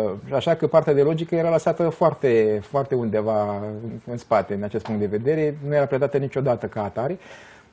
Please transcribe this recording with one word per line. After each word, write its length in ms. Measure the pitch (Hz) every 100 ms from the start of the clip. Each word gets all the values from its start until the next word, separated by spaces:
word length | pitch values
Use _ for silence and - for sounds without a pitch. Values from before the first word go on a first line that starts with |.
| 104 101 -
așa 220 | 135 170
că 120 | 160 151
partea 260 | 160 151
de 100 | 139
logică 320 | 143 165 165
era 160 | 165 165
lăsată 380 | 160 170 165 165
foarte, 720 | 165 165 147 131 113 107 107
foarte 320 | - 139 135
undeva 680 | 127 113 107 107 107 104 101 107 107 113 117 120
în 60 | 120
spate, 380 | - 107 95
în 80 | 101
acest 220 | 104 110
punct 160 | - 107
de 60 | 104
vedere. 520 | 104 131 160 151 147 143
Nu 80 |
era 120 | 147 139
predată 320 | 135 139 139
niciodată 480 | 135 135 131 117 107
ca 180 | 110
atare. 340 | 101 110 139 185 - - - - _